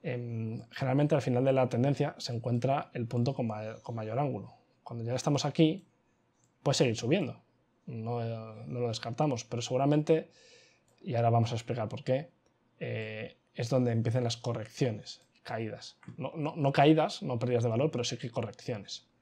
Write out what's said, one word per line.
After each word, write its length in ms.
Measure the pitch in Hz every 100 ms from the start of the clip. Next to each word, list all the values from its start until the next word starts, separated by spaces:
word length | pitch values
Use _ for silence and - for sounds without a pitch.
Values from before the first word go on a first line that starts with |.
Em, 600 | 175 123 120 117 110 117 -
generalmente 460 | - 135 135 147 151
al 80 |
final 200 | 139 123
de 80 | 135
la 160 | 131 127
tendencia 460 | 120 135 139 143 -
se 120 | -
encuentra 600 | 120 117 120 127 139 -
el 140 | 147 113
punto 260 | 123 123
con 140 | 135 117
ma-, 340 | 107 110 110
con 140 | - 113
mayor 240 | 110 113
ángulo. 340 | 143 113 92 - _ _
Cuando 200 | - 120
ya 120 | 113 123
estamos 300 | - 143 147
aquí, 420 | 135 156 180 - _ _ _ _ _ _ _
puede 140 | 139 135
seguir 200 | 135 110
subiendo. 460 | 117 180 135 110 _ _ _ _ -
No, 360 | 117 110 120
eh, 420 | 117 113 110 110 127
no 120 | 131
lo 60 | 120
descartamos, 580 | 110 123 113 151 120 -
pero 180 | 120
seguramente, 680 | 117 127 139 151 151 160 - _ - - - _ _ _
y 140 | 202 117
ahora 160 | 117
vamos 220 | 117 117
a 20 | 113
explicar 340 | - 117 107
por 140 | 107
qué, 280 | - 131 156 _ _ _ _ _
eh, 600 | 135 113 110 107 120 - _ -
es 140 | 120
donde 240 | 131 123
empiezan 300 | 113 113 123
las 140 | 117 -
correcciones, 880 | - 117 - - 131 107 - - _ _
caídas. 560 | - 117 110 110 - - - 120
No, 160 | 127 165
no, 200 | 147 165
no 160 | 139
caídas, 520 | 143 143 156 170 -
no 160 | - 123
pérdidas 240 | 123 120
de 60 | 117
valor, 200 | 110 151
pero 140 | 123
sí 140 | 120 123
que 120 | 127
correcciones. 800 | 123 139 - - 113 95 - _ _